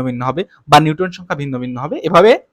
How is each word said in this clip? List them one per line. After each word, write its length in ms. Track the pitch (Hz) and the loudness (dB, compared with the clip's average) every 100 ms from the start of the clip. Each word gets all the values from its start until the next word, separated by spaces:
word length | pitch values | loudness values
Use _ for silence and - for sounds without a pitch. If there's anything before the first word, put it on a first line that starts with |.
| 131 | -6
ভিন্ন 140 | 123 127 | -6 -6
হবে 120 | 135 - _ - | -6 -10 _ 2
বা 80 | 151 156 | 4 4
নিউট্রন 260 | 156 185 180 | 0 -6 -8
সংখ্যা 200 | 180 139 | -10 -8
ভিন্ন 120 | 143 127 | -6 -8
ভিন্ন 120 | 123 123 | -8 -10
হবে, 120 | 143 285 160 | -8 -6 0
এভাবে 240 | 175 208 285 - | 4 6 4 -2